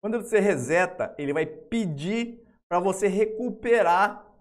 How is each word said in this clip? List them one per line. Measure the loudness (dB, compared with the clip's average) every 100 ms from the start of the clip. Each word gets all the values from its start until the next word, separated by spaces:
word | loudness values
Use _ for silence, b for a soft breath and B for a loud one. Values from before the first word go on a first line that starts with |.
Quando | -4 -4
você | 2 2
reseta, | 4 0 2 2 2 -2 -6 -4
ele | -4
vai | -2 -2
pedir | -6 -6 -4 -2 -4 -4 -4 -4 -10 b b _
pra | 0
você | 0 0 0
recuperar | 2 0 -2 -6 -6 2 4 4 4 2 -2 -18 _